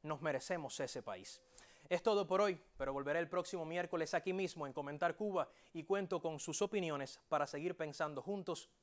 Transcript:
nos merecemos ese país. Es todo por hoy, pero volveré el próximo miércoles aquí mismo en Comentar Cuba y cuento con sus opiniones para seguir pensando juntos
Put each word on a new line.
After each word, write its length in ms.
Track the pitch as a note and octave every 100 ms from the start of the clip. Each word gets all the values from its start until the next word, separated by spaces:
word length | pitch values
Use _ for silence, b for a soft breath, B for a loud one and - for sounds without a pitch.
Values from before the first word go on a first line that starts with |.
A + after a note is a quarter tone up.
nos 180 | D3+ D3
merecemos 580 | D#3 C3+ - F3 C#3 -
ese 220 | C3+ C3
país. 400 | A2+ F#2+ F#2+ - B B B B B
Es 120 | F3
todo 240 | A#3 G3+ F3
por 140 | F#3+
hoy, 180 | G#3 F3 - -
pero 160 | C3+
volveré 260 | C#3 C#3 D#3
el 100 | E3
próximo 360 | F3 F3 F#3 D#3+
miércoles 480 | E3+ E3+ F3 D#3
aquí 200 | E3+ F#3+
mismo 320 | F#3 F3+ E3 C#3+
en 80 |
Comentar 420 | C3 C#3+ D3 F3 -
Cuba 340 | G#3+ F#3 C#3 B B
y 100 | E3
cuento 360 | D#3 G3 F#3+ F3
con 200 | E3 D3+
sus 220 | - D3+
opiniones 580 | G3+ G#3+ F3 C#3+ C3+ - _
para 180 | D3+ D3
seguir 300 | D3 E3+ E3
pensando 460 | D#3 C#3+ D#3 C#3
juntos 480 | D3 G3+ F#3 D#3+ - _